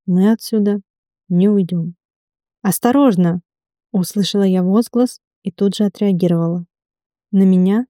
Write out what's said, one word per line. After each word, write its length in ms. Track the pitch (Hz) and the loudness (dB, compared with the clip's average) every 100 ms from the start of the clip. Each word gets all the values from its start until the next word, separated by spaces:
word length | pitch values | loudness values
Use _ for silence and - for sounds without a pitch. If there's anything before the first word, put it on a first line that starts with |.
| - | -4
мы 260 | 180 202 | 0 2
отсюда 500 | 220 - 220 202 202 - _ _ _ - | 0 -2 -2 -2 -4 -8 _ _ _ -4
не 200 | 175 202 | 0 2
уйдём. 460 | 202 175 175 170 175 _ _ _ _ _ _ | 2 0 -4 -6 -12 _ _ _ _ _ _
«Осторожно!» 800 | 202 - 240 277 277 180 175 175 - _ _ _ _ | -6 -2 0 2 2 2 0 -2 -10 _ _ _ _
услышала 520 | 190 175 208 180 202 | -6 -4 -4 -2 0
я 200 | 196 185 | 0 0
возглас 560 | 180 208 233 233 247 - _ _ | 0 0 0 -2 -2 -4 _ _
и 80 | 190 | -12
тут 240 | - 202 185 | -4 -2 0
же 100 | 202 | -4
отреагировала. 800 | - 202 175 180 170 165 175 175 _ _ _ _ _ _ | -2 -2 0 0 0 -2 -4 -10 _ _ _ _ _ _
На 120 | 196 | 2
меня 420 | 190 185 185 214 | 4 4 2 0